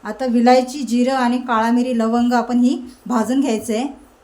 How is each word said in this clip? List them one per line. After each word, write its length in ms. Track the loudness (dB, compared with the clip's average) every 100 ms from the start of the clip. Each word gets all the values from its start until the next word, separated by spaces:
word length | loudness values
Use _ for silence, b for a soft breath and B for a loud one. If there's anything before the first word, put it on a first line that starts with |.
आता 220 | -12 -6 -2
विलायची, 560 | 2 6 4 2 -6
जिरं 320 | -4 0 0
आणि 240 | 0 0 -2
काळा 320 | -2 0 2
मिरी, 280 | 0 0 0
लवंग 340 | 0 0 2
आपण 260 | 0 0 2
ही 240 | 2 0 B B -4
भाजून 340 | -2 0 0
घ्यायचं 320 | 0 -2 -2
आहे. 140 | -4 -4 -10 -20 _